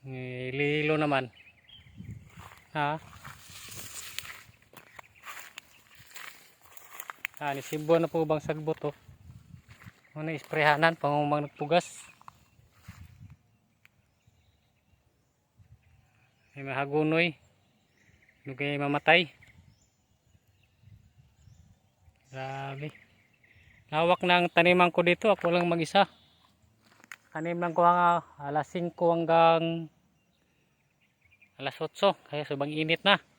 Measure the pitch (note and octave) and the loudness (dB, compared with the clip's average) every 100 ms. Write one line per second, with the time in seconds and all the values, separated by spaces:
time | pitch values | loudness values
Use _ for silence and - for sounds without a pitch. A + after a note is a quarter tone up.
0 | C3 C3 B2+ B2 B2+ C3 C#3+ D3 D3+ D#3 | -14 -14 -12 -10 -8 -4 -2 0 0 0
1 | D3+ C#3 B2 _ - _ _ - - - | 2 0 -2 _ -20 _ _ -20 -20 -20
2 | - - - - - - _ D#3 D3 D#3 | -18 -18 -20 -20 -20 -20 _ -6 -4 -4
3 | - - - - - - - - - - | -12 -20 -20 -20 -20 -20 -18 -18 -16 -16
4 | - - - - - _ _ - - - | -14 -14 -16 -20 -20 _ _ -20 -20 -20
5 | - _ - - - - _ - _ - | -20 _ -20 -18 -18 -20 _ -20 _ -20
6 | - - - - - _ - - - - | -20 -18 -18 -20 -20 _ -20 -20 -20 -20
7 | - - - - D3 C#3 C3 D#3 D3+ E3 | -18 -14 -14 -8 -6 -6 -6 -8 2 2
8 | E3 E3+ D#3+ D#3 - D#3 D#3 D#3 D3 - | 4 0 0 -2 -2 -6 -4 -6 -8 -10
9 | - - - - - - _ - - _ | -20 -20 -20 -20 -20 -20 _ -20 -20 _
10 | _ D3+ D#3 D#3 - D#3 D3+ D3 E3 E3 | _ -12 -8 -8 -6 2 4 4 4 2
11 | C#3+ D3 D3 D3 D3 - D3 E3+ - - | -2 0 0 -2 -4 -10 0 0 0 -16
12 | - _ - _ _ _ _ _ - - | -20 _ -20 _ _ _ _ _ -20 -20
13 | - - - - _ _ _ _ _ _ | -20 -20 -20 -20 _ _ _ _ _ _
14 | _ _ _ _ _ _ _ _ _ _ | _ _ _ _ _ _ _ _ _ _
15 | _ _ _ _ _ _ _ - _ _ | _ _ _ _ _ _ _ -20 _ _
16 | _ _ _ _ _ - C#3 C3 C#3 D3 | _ _ _ _ _ -16 -8 -6 -2 0
17 | D#3 D#3+ E3+ C#3+ _ _ _ _ _ _ | 2 2 0 -4 _ _ _ _ _ _
18 | _ _ _ _ - C3 C#3+ C#3+ C#3+ C#3+ | _ _ _ _ -16 -8 -6 -4 -2 0
19 | - E3 E3 _ - - _ _ _ _ | 6 6 4 _ -20 -20 _ _ _ _
20 | _ _ _ _ _ _ _ _ - - | _ _ _ _ _ _ _ _ -20 -20
21 | _ _ _ _ - - - _ _ _ | _ _ _ _ -20 -20 -20 _ _ _
22 | _ _ _ C3 C3 C3+ C#3 C#3 D3+ - | _ _ _ -12 -10 -10 -10 -10 -12 -14
23 | _ _ _ _ _ _ _ _ _ D3+ | _ _ _ _ _ _ _ _ _ 0
24 | E3+ F3+ F3+ F3 F3 - E3+ F3+ F3 F3 | 2 2 4 4 4 4 4 6 4 4
25 | F3 F3 A3+ G3 E3+ F3 F3 E3+ D#3+ G3 | 2 2 2 0 2 0 0 -2 0 2
26 | F#3+ - _ _ _ _ _ _ _ _ | 2 0 _ _ _ _ _ _ _ _
27 | _ - _ D#3 E3 F3 F3 E3 E3+ F3 | _ -20 _ -10 -6 -4 -4 2 4 6
28 | F3 E3+ - - C#3+ D3 D3 F3+ E3+ - | 4 2 -2 -14 -6 -4 -4 -4 -6 0
29 | E3+ E3+ E3 E3 E3 E3 E3 E3 D#3+ _ | 0 2 2 6 6 4 0 -4 -8 _
30 | _ _ _ _ _ _ _ _ _ _ | _ _ _ _ _ _ _ _ _ _
31 | _ _ _ _ _ _ C3+ - D#3 - | _ _ _ _ _ _ -10 -6 -8 0
32 | G3+ E3+ - D3 D3 C#3+ C#3+ D3+ D#3 E3 | 0 0 -6 -8 -6 -4 -4 -4 -2 0
33 | G3 G3 _ | 4 2 _